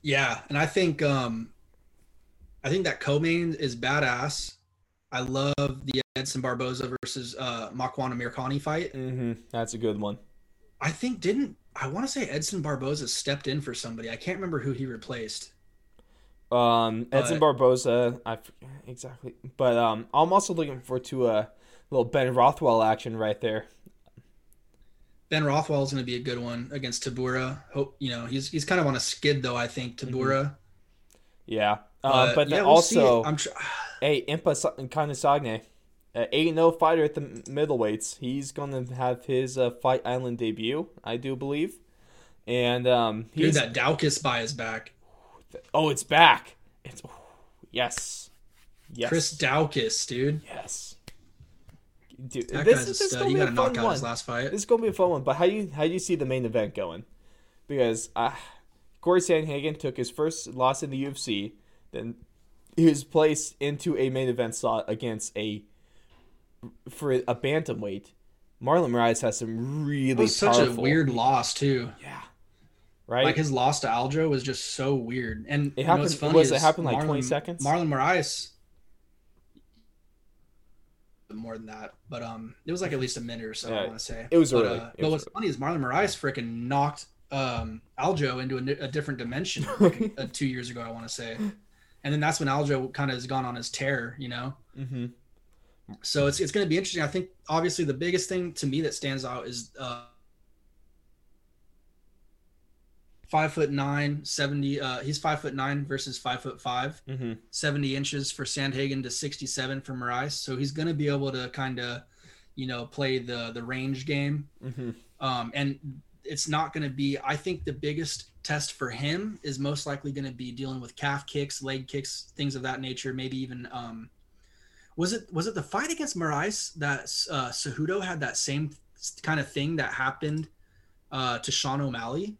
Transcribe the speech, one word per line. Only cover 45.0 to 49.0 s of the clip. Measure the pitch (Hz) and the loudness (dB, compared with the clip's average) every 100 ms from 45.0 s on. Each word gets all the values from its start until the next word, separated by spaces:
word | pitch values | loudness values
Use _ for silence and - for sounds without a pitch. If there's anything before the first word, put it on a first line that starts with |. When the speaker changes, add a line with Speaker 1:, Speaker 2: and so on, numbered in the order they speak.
| _ - - - _ - - | _ -20 -20 -20 _ -18 -2
Speaker 2:
Oh, | - 156 | 2 2
it's | 127 | 0
back. | - 151 165 - - - - _ 139 | 4 10 10 8 0 -20 -20 _ -18
It's, | - - | -16 -18
oh, | - - - - _ - | -20 -20 -20 -20 _ -8
yes. | 123 123 - - - - - - _ - - - | -2 -2 -2 -8 -12 -14 -20 -20 _ -20 -20 -18
Yes. | 120 | -4